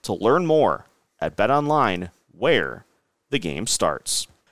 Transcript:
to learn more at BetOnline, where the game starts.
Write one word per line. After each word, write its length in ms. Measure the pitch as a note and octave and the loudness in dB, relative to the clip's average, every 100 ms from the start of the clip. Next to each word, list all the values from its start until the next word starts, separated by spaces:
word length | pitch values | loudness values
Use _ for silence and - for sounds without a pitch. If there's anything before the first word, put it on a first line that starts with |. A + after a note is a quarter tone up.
to 100 | - | -8
learn 340 | F#2 G#2+ D#3 E3+ | -2 2 2 2
more 400 | D#3 A#2 C2+ - _ _ - | 2 2 0 -8 _ _ -8
at 160 | D#2+ - | -6 -2
BetOnline, 760 | G#2+ C#3+ D3 D3+ A#2+ F2+ F2 _ _ | 0 2 2 2 2 0 -6 _ _
where 540 | - B2+ C3+ C#2 A#1+ - _ _ _ - | -4 0 2 0 -8 -18 _ _ _ -6
the 80 | C3+ | -6
game 280 | F2+ C#2+ A2 | -4 -6 -4
starts. 600 | - F2 C#2 - - - _ _ | 0 0 -2 -4 -6 -6 _ _